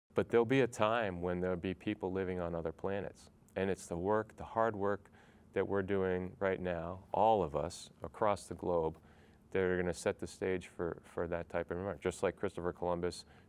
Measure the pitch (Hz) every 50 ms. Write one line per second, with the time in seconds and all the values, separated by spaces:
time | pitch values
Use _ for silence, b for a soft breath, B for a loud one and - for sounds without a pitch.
0 | _ _ - - 98 - - 117 117 113 135 135 123 113 - - 107 107 113 120
1 | 113 98 90 87 87 90 90 90 90 92 92 87 90 95 90 - - 107 104 -
2 | - 92 92 95 95 90 92 90 87 85 85 82 82 82 80 - - 98 98 101
3 | 85 - - - - - - - - - - 95 95 98 90 - - - 90 85
4 | 90 98 107 110 110 113 - - 90 - - 113 113 113 107 98 98 101 101 95
5 | - - - b b b b b b b b 98 95 95 98 98 95 92 101 95
6 | 95 92 92 90 92 90 - - 98 95 95 - 90 90 87 82 82 85 92 92
7 | - - - 95 101 110 113 104 87 76 73 73 76 85 - - - - - _
8 | - 82 - - 113 104 101 92 - - 90 82 92 90 87 85 80 80 82 -
9 | - b b b b b b b b b - 95 92 90 92 90 90 90 82 -
10 | - 104 95 - 90 85 - - 98 95 92 92 90 - - - 87 85 - -
11 | - - - 90 90 82 85 85 85 - - 87 82 - 87 87 95 101 - -
12 | - 92 - - - 92 85 - - 95 - - 85 87 82 - 87 87 87 87
13 | 87 87 85 - - b b b b